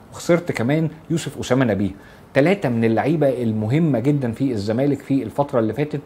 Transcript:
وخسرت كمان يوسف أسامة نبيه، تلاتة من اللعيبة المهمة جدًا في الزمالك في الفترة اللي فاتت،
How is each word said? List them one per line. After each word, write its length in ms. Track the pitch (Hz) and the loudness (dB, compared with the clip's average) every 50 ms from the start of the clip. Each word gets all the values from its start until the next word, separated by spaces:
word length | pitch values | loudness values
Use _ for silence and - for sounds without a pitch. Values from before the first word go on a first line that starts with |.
| - - - | -20 -20 -18
وخسرت 400 | - - - 170 170 175 - - | -8 0 0 2 2 2 -2 -4
كمان 360 | - 113 123 147 160 165 151 - - - - | -2 -2 0 0 0 0 -2 -4 -8 -8 -6
يوسف 280 | 156 160 - 143 - - | -4 -4 -4 -6 -8 -10
أسامة 260 | 113 - 127 131 135 | -4 0 2 2 2
نبيه، 260 | 117 101 95 104 95 - - - - - - - - - | 2 2 0 0 -2 -4 -8 -14 -20 -20 -20 -20 -2 0
تلاتة 340 | 135 139 170 202 196 - 135 | 2 4 4 2 2 0 -2
من 160 | 117 113 117 | 0 2 2
اللعيبة 580 | 113 113 110 101 131 165 160 147 139 131 123 123 | 2 2 2 2 0 0 2 2 2 0 0 -2
المهمة 560 | 113 107 107 107 107 127 156 170 160 131 113 | -2 -2 -2 0 0 2 2 2 2 2 2
جدًا 340 | 113 143 147 143 131 117 113 | 2 2 0 0 0 -2 -2
في 200 | - 131 139 120 | -2 -2 -2 -2
الزمالك 480 | 104 95 104 110 120 139 147 143 139 | -2 -2 -2 0 0 2 0 0 -2
في 220 | - - 135 135 113 | -2 -2 -2 0 0
الفترة 360 | 107 - - 143 143 - 123 | -2 -2 -2 -2 0 0 0
اللي 140 | 113 110 107 | 0 0 0
فاتت، 280 | 139 147 147 - 143 - | -2 -4 -4 -4 -8 -6